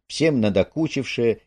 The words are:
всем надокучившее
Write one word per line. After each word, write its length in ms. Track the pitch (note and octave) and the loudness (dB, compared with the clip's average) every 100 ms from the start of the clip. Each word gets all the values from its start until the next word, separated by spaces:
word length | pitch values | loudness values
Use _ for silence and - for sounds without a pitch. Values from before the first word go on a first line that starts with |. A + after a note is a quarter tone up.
| - | -12
всем 340 | - D#3 C3+ | -2 0 2
надокучившее 1000 | G#2+ F#2+ F2+ D3+ D#3 C#3+ A#2+ - A#2 G#2 | 2 2 0 -2 -4 -4 -6 0 0 0